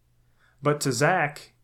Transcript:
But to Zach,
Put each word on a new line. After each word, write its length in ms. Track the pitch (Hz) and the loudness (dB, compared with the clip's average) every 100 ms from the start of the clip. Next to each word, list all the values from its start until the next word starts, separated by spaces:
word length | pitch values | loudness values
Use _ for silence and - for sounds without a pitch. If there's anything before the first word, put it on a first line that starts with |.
| _ _ _ _ _ _ | _ _ _ _ _ _
But 160 | 139 147 | -2 0
to 100 | 143 | -2
Zach, 600 | 117 147 185 147 - - _ | 0 2 2 -2 -6 -20 _